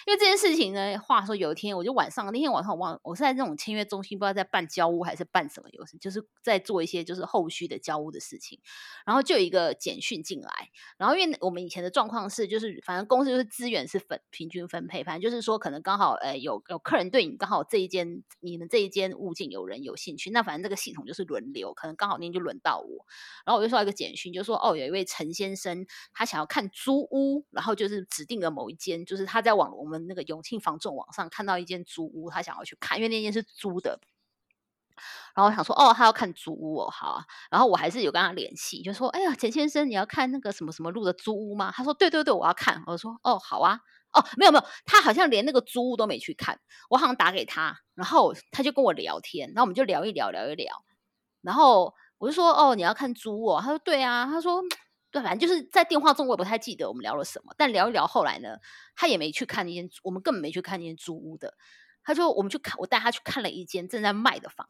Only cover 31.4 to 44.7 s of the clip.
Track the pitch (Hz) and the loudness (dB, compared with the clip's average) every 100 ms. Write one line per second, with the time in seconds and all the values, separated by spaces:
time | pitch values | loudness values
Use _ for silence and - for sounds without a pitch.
31.4 | 202 185 175 180 175 - 160 165 165 175 | -4 -4 -4 -10 -10 -10 -10 -10 -10 -8
32.4 | 165 - - - - 165 226 226 214 208 | -8 -12 -14 -10 -4 -2 0 -2 -2 -4
33.4 | 214 - 202 180 - - _ _ _ _ | -4 -8 -6 -4 -4 -6 _ _ _ _
34.4 | _ _ _ _ _ - - - - - | _ _ _ _ _ -20 -18 -18 -6 4
35.4 | 208 214 - - 269 233 233 226 202 165 | 4 4 0 8 8 10 8 6 -2 -6
36.4 | - 156 156 156 - - - - - - | -10 -8 -6 -4 -4 -6 -8 -8 -10 -18
37.4 | - 180 247 180 156 220 180 170 185 180 | 0 4 6 6 2 0 0 2 0 -2
38.4 | 117 - - - 185 202 247 349 381 262 | -10 -10 -10 -8 -8 -4 -4 0 0 0
39.4 | 233 262 294 294 294 208 190 - 254 269 | 0 0 0 0 0 0 -2 0 0 -2
40.4 | 214 196 156 165 165 202 196 180 - 214 | -6 -6 -8 -8 -8 -2 -2 -2 -2 -6
41.4 | 208 208 196 208 262 294 359 311 302 196 | -4 -4 -4 -4 -2 2 4 4 2 4
42.4 | 165 180 - - 160 170 220 233 - 208 | 2 2 0 -2 -4 -8 -10 -6 0 0
43.4 | - - 170 220 _ _ _ - - - | -2 2 2 2 _ _ _ 4 4 8
44.4 | 381 294 - | 8 8 4